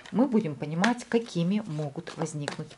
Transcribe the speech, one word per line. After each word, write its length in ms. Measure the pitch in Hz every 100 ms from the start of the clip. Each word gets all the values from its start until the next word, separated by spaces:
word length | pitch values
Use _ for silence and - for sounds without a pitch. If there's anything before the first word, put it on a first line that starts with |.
| -
мы 160 | 185 277
будем 260 | 220 156
понимать, 520 | 135 151 165 214 240 -
какими 540 | 233 233 175 170 208 214
могут 500 | 151 147 147 165 -
возникнуть 520 | 160 151 143 - 143